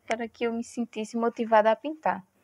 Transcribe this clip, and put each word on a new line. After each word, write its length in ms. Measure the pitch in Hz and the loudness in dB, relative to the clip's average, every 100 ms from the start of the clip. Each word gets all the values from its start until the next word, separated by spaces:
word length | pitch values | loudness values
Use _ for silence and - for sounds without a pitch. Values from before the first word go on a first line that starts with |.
| - | -6
para 220 | 226 226 | -6 -6
que 160 | - | -4
eu 80 | 233 | -4
me 100 | 233 | -4
sentisse 540 | 233 - 233 214 214 233 | -6 -8 -6 -8 -8 -4
motivada 540 | 233 233 220 220 214 | -2 -2 4 6 6
a 40 | |
pintar. 480 | 220 285 311 - 190 - _ | 2 -2 -4 -4 -4 -8 _